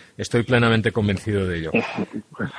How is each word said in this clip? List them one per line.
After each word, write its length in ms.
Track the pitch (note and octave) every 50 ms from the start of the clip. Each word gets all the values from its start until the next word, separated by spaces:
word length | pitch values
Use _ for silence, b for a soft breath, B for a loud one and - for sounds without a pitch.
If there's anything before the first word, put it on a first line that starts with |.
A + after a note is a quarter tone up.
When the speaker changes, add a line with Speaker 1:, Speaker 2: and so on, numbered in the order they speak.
| B B B -
Speaker 1:
Estoy 240 | G2+ - - A#2+
plenamente 500 | A2 A#2+ B2+ B2 A#2 A#2 A#2 A2+ G2+ A2+
convencido 540 | - A#2 G#2 G#2 G2 F#2 - A2 G#2 G2 F#2+
de 120 | F2+ F2 E2
ello. 120 | D#2+ D#2
Speaker 2:
Pues 800 | - A2+ - - - - - - - A2 - _ - - - C3+ -